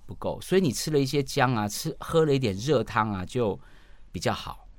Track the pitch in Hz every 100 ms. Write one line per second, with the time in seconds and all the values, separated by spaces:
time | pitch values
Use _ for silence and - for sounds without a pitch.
0 | - - 92 80 - 185 175 104 - 147
1 | 135 151 135 - 131 117 104 - 160 -
2 | - 165 156 139 123 92 127 131 110 117
3 | 110 98 90 123 110 92 - - - -
4 | - - 117 98 - - -